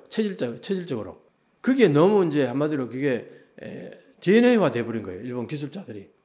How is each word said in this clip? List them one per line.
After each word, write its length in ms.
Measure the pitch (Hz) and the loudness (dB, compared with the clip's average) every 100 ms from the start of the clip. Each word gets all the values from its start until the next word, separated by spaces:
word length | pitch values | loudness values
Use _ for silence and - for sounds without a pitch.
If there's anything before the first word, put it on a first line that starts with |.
| - | -8
체질적-, 540 | - 214 190 120 117 | -4 -4 -4 -6 -8
체질적으로. 580 | - 190 175 123 95 82 _ _ _ _ | -6 -6 -4 -8 -8 -14 _ _ _ _
그게 260 | - 269 202 | -2 4 6
너무 360 | 143 180 208 175 | 6 6 4 2
이제 200 | 147 127 | 0 0
한마디로 440 | 127 151 151 123 | 0 -2 -2 -6
그게, 400 | 123 143 117 - - _ - | -4 -2 -2 -6 -20 _ -20
에, 300 | - - - - _ _ | -16 -14 -16 -18 _ _
디엔에이화 500 | 170 214 240 240 165 | 4 6 6 6 4
돼버린 320 | 120 113 113 | 0 -4 -6
거예요. 180 | 95 92 | -8 -10
일본 260 | 123 123 113 | -8 -8 -8
기술자들이. 640 | 151 143 175 147 104 98 _ | -8 -10 -12 -14 -16 -16 _